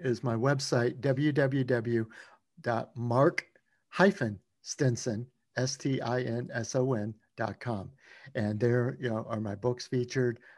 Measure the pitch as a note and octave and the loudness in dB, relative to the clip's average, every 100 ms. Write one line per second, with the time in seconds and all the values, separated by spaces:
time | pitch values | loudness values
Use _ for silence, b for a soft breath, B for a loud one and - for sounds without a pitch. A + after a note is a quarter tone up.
0 | C3+ A2+ C3 A2+ C3 C#3+ - C3 A#2+ B2 | -4 -2 0 0 2 0 0 2 2 0
1 | C#3 C3+ D3+ C#3+ C#3 C#3 B2+ A#2+ A#2 A#2 | 0 2 2 2 2 2 2 0 2 0
2 | A2 B B B _ - A#2+ A#2 - A#2+ | 0 B B B _ -10 -2 -2 -4 -6
3 | A#2+ A#2+ D3+ - - _ _ _ _ - | 0 4 4 2 -8 _ _ _ _ 4
4 | G3 G3 A#2 G2+ _ _ - - C3+ A#2 | 6 6 -4 -4 _ _ -12 0 0 0
5 | B2+ G#2+ B2 _ _ - C3 - C#3+ C3 | -4 -6 -8 _ _ -4 -4 -2 -2 -2
6 | B2 B2+ B2 A#2 B2 B2+ A2 C3+ C3 A#2 | -2 -2 -2 -4 -4 -6 -2 0 2 0
7 | G#2 A2 _ - A2 - B2 G#2+ F2+ - | -2 -8 _ -6 -4 -4 -6 -6 -6 -14
8 | B B B B2+ G#2+ G#2+ A#2+ A#2+ A#2+ C3+ | B B B -4 -2 2 2 2 0 -2
9 | B2+ A2 A#2 A2 G#2+ G2 B2 B2 - B2+ | -4 -4 -4 -6 -4 -2 -2 -4 -4 -4
10 | B2 C3+ B2 A#2 b | -2 0 0 -2 b